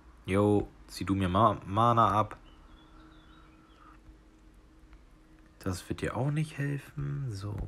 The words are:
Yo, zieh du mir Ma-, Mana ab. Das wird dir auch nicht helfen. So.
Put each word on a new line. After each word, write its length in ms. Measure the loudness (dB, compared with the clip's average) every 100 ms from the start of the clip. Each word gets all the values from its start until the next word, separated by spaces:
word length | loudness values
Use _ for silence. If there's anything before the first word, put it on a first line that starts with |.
| -20 -18 -2
Yo, 440 | 2 4 4 0 -10 -18
zieh 160 | -8
du 120 | -2 0
mir 140 | 2
Ma-, 300 | 4 4 2 -4
Mana 440 | 2 4 4 4
ab. 280 | 2 -2 -6 -20 -20 -20 -20 -20 -20 -20 -20 -20 -20 -20 -20 -20 -20 -20 -20 -20 -20 -20 -20 -20 -20 -20 -20 -20 -20 -20 -20 -20 -20 -20 _
Das 300 | -8 -8 -8
wird 120 | -6
dir 140 | -4 -2
auch 160 | -2
nicht 260 | 0 -2 -4
helfen. 760 | -4 -4 -8 -8 -6 -4 -6
So. 260 | -6 -8 -6